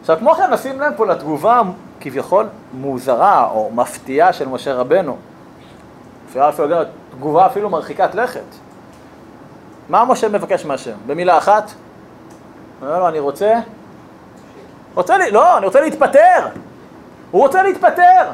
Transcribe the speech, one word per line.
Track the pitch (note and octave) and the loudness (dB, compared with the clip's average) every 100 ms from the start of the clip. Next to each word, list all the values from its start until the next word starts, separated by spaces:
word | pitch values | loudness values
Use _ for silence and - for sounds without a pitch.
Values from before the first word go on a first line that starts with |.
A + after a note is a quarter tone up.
עכשיו, | - D#3+ | -2 0
כמו | A#3+ | 2
כן, | D#4+ F#4+ | 2 2
נשים | B3 B3+ C4+ | -2 -4 -4
לב | D4 - | -4 -2
פה | G#3+ | -2
לתגובה | E3 D3+ D3+ F3 B3 G#3 - - - | -2 -4 -2 0 2 0 -6 -18 -16
כביכול | C#3+ C3 - F#3 A3 - - | -10 -8 -2 -2 -2 -10 -20
מוזרה | B2+ C#3 B2+ B2+ A#2+ F3 F3 A#2 | -12 -8 -8 -2 2 2 2 2
או | A2 G#2+ | -2 -4
מפתיעה | A2+ B2+ - - C3+ F3 | -4 -4 -6 -6 2 2
של | E3+ C3+ | 2 -6
משה | B2+ - | -8 -6
רבנו. | B2+ B2+ E3+ E3+ A#2+ - - - - - - - - - - - | -4 0 0 -2 -10 -16 -20 -20 -20 -20 -20 -20 -20 -20 -20 -14
אפשר | B2+ C#3+ | -2 0
אפילו | - D3 | 0 -2
להגיד, | E3+ D3+ - - | -2 -4 -8 -20
תגובה | C3 C#3+ D3+ F#3 | -12 -2 2 2
אפילו | G3+ G#3 | 2 -4
מרחיקת | E3+ - D3 F3+ | -6 -6 -4 -4
לכת. | F#3 B3 C3+ G2 - - - - - - - - - - - - - - | -2 -6 -6 -16 -20 -20 -20 -20 -20 -20 -20 -20 -20 -20 -20 -20 -20 -2
מה | F3+ | 0
משה | B3 B3 A3 | 2 0 0
מבקש | G#3 E3 F3 | -2 -2 -4
מהשם? | E3 C3+ - G#2 A2 | -4 -8 -8 -14 -10
במילה | D3+ F3+ E3 | -4 2 2
אחת? | - G#3 G#3 - - - - - - - - - - - | 4 0 0 -16 -20 -20 -20 -20 -20 -20 -20 -20 -20 -16
הוא | C3+ | -6
אומר | E3 | -2
לו, | F3+ | 0
"אני | D#3 | 0
רוצה... | C#3+ - G3+ A3+ A3+ - - - - - - - - - - - - | -4 -2 0 0 -2 -16 -20 -20 -20 -20 -20 -20 -20 -20 -20 -20 -12
רוצה | - - F#4+ | -6 0 0
לי, | E4 | 2
לא, | G#3 D#4+ D#4+ | 4 4 4
אני | G3 | 2
רוצה | A3 | 2
להתפטר." | D#4 D4+ C4+ C#4 E4+ F4 D3 - - - - - - - - | 0 0 2 6 6 4 0 -10 -20 -20 -20 -20 -20 -20 -4
הוא | F3+ | 0
רוצה | C4+ F#4 | 2 2
להתפטר. | F#4+ F#4 F4+ - F4 F#4 D#4 | 0 2 0 4 6 6 2